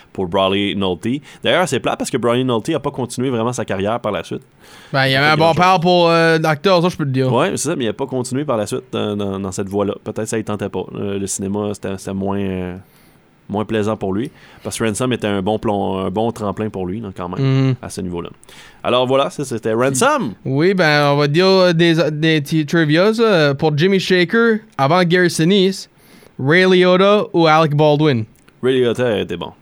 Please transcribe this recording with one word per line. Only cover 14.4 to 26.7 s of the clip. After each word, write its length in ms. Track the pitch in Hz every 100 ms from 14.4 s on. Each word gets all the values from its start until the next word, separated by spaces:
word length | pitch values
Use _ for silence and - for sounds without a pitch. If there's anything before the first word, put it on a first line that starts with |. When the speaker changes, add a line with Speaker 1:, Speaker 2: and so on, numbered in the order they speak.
| - -
Speaker 1:
Parce 160 | 107 -
que 60 |
Ransom 280 | 113 101 127
était 140 | 117 107
un 160 | 101
bon 160 | 95 107
plom-, 480 | 113 101 98 95 95
un 40 |
bon 200 | 95 113
tremplin 380 | 113 104 95 107
pour 160 | 95 90
lui, 140 | 104
là, 80 | 107 92
quand 120 | 90
même, 120 | 92 135 135 135
Speaker 2:
Mhm. 40 | 127
Speaker 1:
à 60 | 90
ce 100 | 98
niveau-là. 300 | 90 87 - - - - - -
Alors 220 | 95 123 127
voilà, 240 | 135 139
ça, 140 | -
c'était 280 | 139 113 110
Ransom! 600 | 110 131 131 262 302 143 90
Speaker 2:
Oui, 300 | 135 135 175
ben, 360 | 190 160 147 143
on 40 | 143
va 100 | 147
dire, 180 | 156 190
euh, 260 | 190 180
des, 220 | 165 170 165 151
des 300 | 151 160 156
petits 240 | 143 160 147
trivia, 460 | 170 156 156 202
ça. 400 | 226 226 175 147
Pour 220 | 139 160 147
Jimmy 220 | 185 190
Shaker, 580 | - 185 175 233 233 214 - -
avant 240 | 139 175
Gary 260 | 175 180 175
Sinise, 580 | 165 160 202 185 190 - _ _ - - -
Ray 260 | 131 175
Liotta 600 | 185